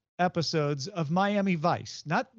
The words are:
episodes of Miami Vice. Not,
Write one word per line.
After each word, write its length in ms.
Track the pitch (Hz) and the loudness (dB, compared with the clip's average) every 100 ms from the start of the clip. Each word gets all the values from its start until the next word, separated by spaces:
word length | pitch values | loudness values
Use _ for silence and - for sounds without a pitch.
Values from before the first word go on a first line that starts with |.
| _ - | _ 0
episodes 680 | 180 175 151 160 147 147 143 | 0 0 0 0 0 -2 -4
of 220 | 196 147 | -4 -2
Miami 460 | 180 202 208 196 170 | 0 2 2 2 2
Vice. 480 | 170 127 - - 147 | 2 0 -4 -10 -2
Not, 240 | 185 269 | -2 -2